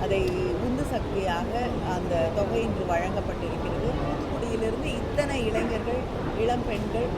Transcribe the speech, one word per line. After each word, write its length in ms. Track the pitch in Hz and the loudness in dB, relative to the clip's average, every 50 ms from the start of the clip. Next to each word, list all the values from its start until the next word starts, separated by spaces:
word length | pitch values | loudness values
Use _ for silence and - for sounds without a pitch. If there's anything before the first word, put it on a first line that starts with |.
| 196 | 2
அதை 180 | 196 196 190 190 185 180 180 185 180 175 190 220 | 2 2 2 2 2 2 0 0 0 0 0 0
உந்து 180 | 247 247 262 285 - | 0 0 0 0 0
சக்தியாக 600 | 262 220 - - - 196 190 185 170 170 180 190 214 240 247 240 - 170 165 180 185 | 0 -2 -2 0 -2 0 0 2 0 0 0 0 0 0 0 0 -2 -2 -2 -2 -2
அந்த 360 | 180 180 180 175 165 165 165 - | -2 0 2 2 2 2 2 4
தொகை 260 | 160 151 - 220 226 | 2 2 2 2 2
இன்று 220 | 226 226 196 180 185 180 175 | 2 2 0 0 0 0 2
வழங்கப்பட்டிருக்கிறது. 960 | 170 175 190 196 202 190 190 180 - 175 170 160 - - - - - - - - - - | 2 2 0 0 -2 -2 -2 -2 -2 -2 -2 -2 -2 -2 -2 0 0 0 0 0 0 0
தூத்துக்குடியிலிருந்து 880 | 151 147 - - - - - 233 240 226 220 226 220 208 - - - 247 | 0 0 -2 -2 -2 -2 -2 -2 -2 0 0 0 0 0 0 -2 -2 -2
இத்தனை 520 | 233 226 - - 294 294 277 277 262 233 | -2 -2 0 0 0 2 2 0 0 0
இளைஞர்கள், 560 | 220 214 320 277 240 233 220 208 233 240 254 254 - - - - - - - | 0 0 0 0 0 0 -2 -2 -2 -2 -2 -2 -4 -4 -4 -4 -2 0 0
இளம் 280 | 220 233 240 247 233 | 2 2 2 2 0
பெண்கள் 420 | 247 220 202 208 208 - 226 240 254 - | -2 -2 -2 -2 0 0 0 0 0 -2